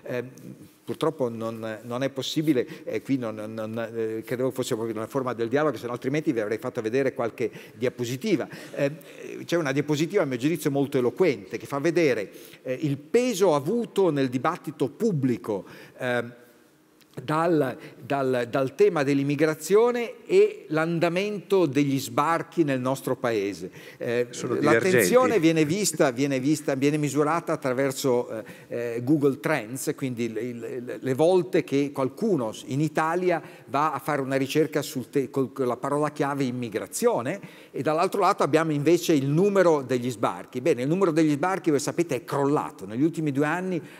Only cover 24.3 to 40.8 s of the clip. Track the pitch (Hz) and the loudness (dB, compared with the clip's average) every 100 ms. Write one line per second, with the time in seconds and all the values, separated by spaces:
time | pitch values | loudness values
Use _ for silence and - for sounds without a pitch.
24.3 | - 131 123 143 160 190 127 92 240 254 | -4 -4 0 4 4 4 4 6 6 4
25.3 | 226 160 160 151 190 185 - 156 117 143 | 4 4 4 2 2 0 2 2 2 0
26.3 | 135 131 147 151 135 143 151 147 135 147 | 0 0 0 0 0 2 2 0 0 0
27.3 | 165 165 156 135 127 139 131 139 123 120 | 0 -2 -4 -2 0 0 0 0 0 0
28.3 | 113 - - - 120 120 117 123 156 143 | -8 -12 -16 -10 -8 -6 -4 0 2 4
29.3 | 127 156 151 107 131 - 143 135 120 117 | 0 -2 -2 -4 -6 -6 -4 -6 -4 -4
30.3 | 110 123 120 113 127 123 113 131 131 160 | -4 -6 -8 -8 -8 -10 -8 -2 2 4
31.3 | 185 175 180 - 139 143 143 131 - 226 | 4 4 0 2 0 0 -2 -4 -2 0
32.3 | 165 113 107 - 131 151 156 160 175 180 | 0 0 -6 -6 -2 0 2 0 0 0
33.3 | 165 - - - 131 156 139 - 147 135 | 0 -4 -16 -6 0 0 0 -2 -2 0
34.3 | 135 135 151 151 151 139 131 120 143 127 | 0 2 2 2 0 -4 -6 -4 -2 0
35.3 | - 127 - 123 120 139 143 147 147 143 | -2 -2 -2 -2 -2 -2 0 -2 -2 -2
36.3 | 143 131 123 120 104 98 - 240 196 120 | 0 -2 -2 -4 -6 -6 0 2 2 0
37.3 | 196 - - - - 143 156 185 208 180 | -6 -10 -20 -12 -4 -2 2 2 4 2
38.3 | 202 180 151 165 147 143 175 175 156 135 | 4 4 4 2 2 4 4 4 2 2
39.3 | 151 202 196 175 151 127 127 123 107 120 | 2 4 4 4 4 2 -2 -2 -2 -2
40.3 | 90 98 127 135 123 | -4 -8 -4 0 0